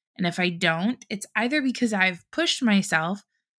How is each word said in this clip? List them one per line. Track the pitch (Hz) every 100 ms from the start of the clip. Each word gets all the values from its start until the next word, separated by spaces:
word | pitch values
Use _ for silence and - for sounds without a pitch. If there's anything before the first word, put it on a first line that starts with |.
| _ -
And | 175
if | 180
I | 180
don't, | 170 175 165 202 254 -
it's | 202 -
either | - 240 302
because | 262 240 240
I've | 202 185 175 _
pushed | - 339 -
myself | 240 202 190 160 165 202 - _ _